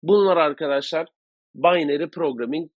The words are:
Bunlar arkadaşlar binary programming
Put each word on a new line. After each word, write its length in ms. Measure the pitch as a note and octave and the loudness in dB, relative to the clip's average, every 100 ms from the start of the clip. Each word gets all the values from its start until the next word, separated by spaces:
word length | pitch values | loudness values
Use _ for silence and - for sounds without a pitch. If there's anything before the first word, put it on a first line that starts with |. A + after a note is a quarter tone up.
Bunlar 340 | D#3 G#3 G3 F3 | 2 2 4 2
arkadaşlar 680 | D#3 C#3 D3+ C#3 C#3 D#3+ E3 _ _ _ _ C3+ | 0 -2 -4 -4 -4 -6 -6 _ _ _ _ 0
binary 540 | C#3 F3+ D3+ C#3+ E3 | 2 2 0 -2 -4
programming 600 | E3+ D#3+ B2 A#2+ D3+ E3 | -4 -4 -4 -6 -6 -8